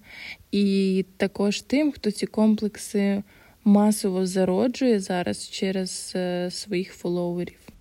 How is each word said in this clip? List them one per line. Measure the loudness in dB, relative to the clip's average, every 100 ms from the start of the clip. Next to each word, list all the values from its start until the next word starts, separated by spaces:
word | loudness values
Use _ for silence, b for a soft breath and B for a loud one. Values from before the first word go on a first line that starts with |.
| B B B B -4
І | 0 2 2 2 0 -2 -2
також | -2 0 -2 -2
тим, | 0 0 2
хто | 0 -4
ці | -4 -4
комплекси | 2 2 2 -2 -6 -6 -2 0 -2 -6 b b b
масово | 4 6 6 2 -2 -2 -2
зароджує | 0 2 2 0 2 2 2
зараз | 0 -2 -2 -6 -8
через, | -4 -2 -2 -4 -8 -8 -4
е, | -2 -2 -4
своїх | -6 -4 -4 -4
фоловерів. | -6 -4 -2 -2 -4 -6 -10 -20 -18